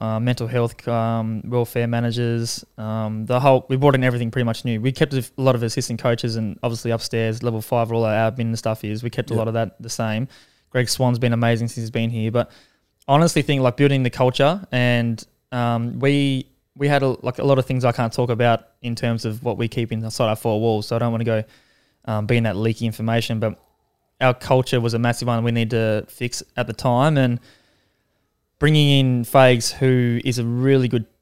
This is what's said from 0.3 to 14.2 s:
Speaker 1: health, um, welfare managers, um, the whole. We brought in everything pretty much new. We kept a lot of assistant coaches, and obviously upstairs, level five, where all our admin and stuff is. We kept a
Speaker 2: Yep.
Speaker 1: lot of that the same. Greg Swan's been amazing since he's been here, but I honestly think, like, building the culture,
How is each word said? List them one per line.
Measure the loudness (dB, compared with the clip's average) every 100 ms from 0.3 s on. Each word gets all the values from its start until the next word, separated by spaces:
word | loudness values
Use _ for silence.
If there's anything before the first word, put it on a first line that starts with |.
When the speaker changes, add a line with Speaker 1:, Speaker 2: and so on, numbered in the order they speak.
| -2 -2
Speaker 1:
health, | -2 -2 -4 -4
um, | -2 0 -2 -2 -6 -4
welfare | -2 -2 -2 -2
managers, | 0 -2 -2 -2 -2 -4 -6 -12 -12
um, | -6 -4 -4 -4 -2
the | 2
whole. | 4 4 2
We | 2
brought | 4
in | 4
everything | 2 0 -2
pretty | -2 -2
much | -2 -4
new. | -2
We | -2
kept | 0 -2
a | -2 -6 -2
lot | 0
of | 2
assistant | 0 -4 -4 -4
coaches, | -2 0 -2 -4
and | -4 -4
obviously | -6 -4 -4
upstairs, | -4 -4 -2 -2 -2
level | -4 -4
five, | -2 -2 0
where | 0
all | 0
our | 2 0
admin | 0
and | -4 -4
stuff | -4 -4
is. | -6 -6
We | -6
kept | -6 -4
a | -2
Speaker 2:
Yep. |
Speaker 1:
lot | -2
of |
that | -2 -4 -6
the | -12
same. | -6 -4 -4 -6 -10 _ _ _
Greg | -4 -2
Swan's | 0 0 2
been | 0
amazing | 2 2 0 -2
since | -6
he's | -6
been | -4 -4
here, | -2 -2
but | -2 -4 -8 _ _ _ _ 0
I |
honestly | 4 4 2
think, | 0 2
like, | 2 4
building | 2 4
the | 0
culture, | 2